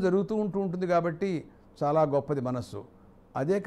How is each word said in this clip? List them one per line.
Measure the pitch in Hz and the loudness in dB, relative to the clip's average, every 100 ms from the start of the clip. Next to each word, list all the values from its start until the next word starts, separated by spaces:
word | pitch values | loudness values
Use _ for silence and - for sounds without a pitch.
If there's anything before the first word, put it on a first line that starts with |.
| 185 | 4
జరుగుతూ | 190 202 220 | 2 0 -2
ఉంటూ | 214 190 196 | -2 -2 -4
ఉంటుంది. | 180 180 | -4 2
కాబట్టి | 170 170 156 196 165 - - - - | 2 2 -2 -2 -2 -6 -20 -20 -4
చాలా | 147 156 151 | 0 4 4
గొప్పది | 139 139 143 123 | 2 0 -2 -2
మనస్సు. | 127 - 104 - - - - - - | -4 -6 -10 -14 -20 -20 -20 -10 -4
అదే | 143 196 | 0 0